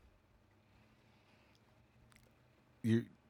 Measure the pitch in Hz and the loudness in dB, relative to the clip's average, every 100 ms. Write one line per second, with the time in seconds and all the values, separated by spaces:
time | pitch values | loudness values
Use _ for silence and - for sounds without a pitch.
0 | - - - - - - - - - - | -20 -20 -20 -20 -20 -20 -20 -20 -20 -20
1 | - - - - - - - - - - | -20 -20 -20 -20 -20 -20 -20 -20 -20 -20
2 | - - - - - - - - 113 113 | -20 -20 -20 -20 -20 -20 -20 -4 2 2
3 | - - | 2 -12